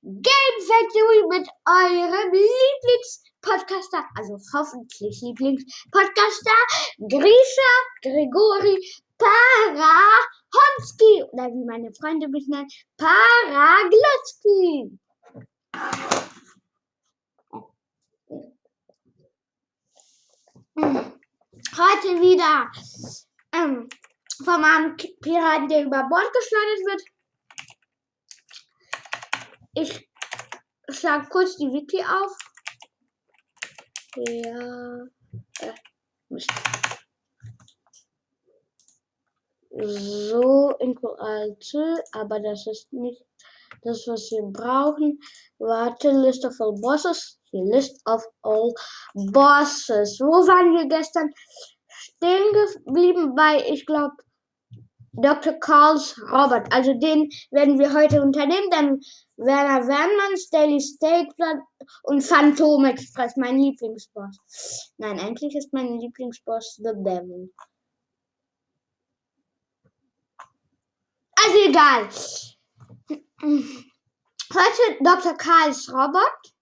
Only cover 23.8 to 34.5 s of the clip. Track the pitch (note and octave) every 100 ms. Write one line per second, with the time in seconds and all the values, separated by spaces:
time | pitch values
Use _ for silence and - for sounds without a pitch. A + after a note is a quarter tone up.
23.8 | A#3 - _ _ _ - C4+ F4 D#4 D#4+
24.8 | D#4 - - - D4 E4+ E4 D#4 C#4 D4+
25.8 | C#4+ C4+ C4 F4 A4 B4 A4 G#4+ G#4+ G#4
26.8 | F#4+ G4 - _ _ _ _ - - _
27.8 | _ _ _ _ _ - _ - _ _
28.8 | _ - - - - - - _ _ -
29.8 | D#4 - _ _ - - - - _ _
30.8 | - C4+ E4+ D4 D4 F#4 F#4 F#4 C#4+ C4+
31.8 | C#4+ F#4 - F#4 G4 G4 - _ - -
32.8 | - _ _ _ _ _ _ _ - -
33.8 | _ - - - A#3+ A#3 A#3